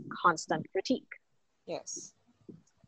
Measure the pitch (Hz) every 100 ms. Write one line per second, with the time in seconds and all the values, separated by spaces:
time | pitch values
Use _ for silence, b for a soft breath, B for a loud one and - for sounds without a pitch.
0 | - - 180 160 - 160 - 190 - 254
1 | - - _ _ _ _ - 165 - -
2 | - - _ _ - - _ _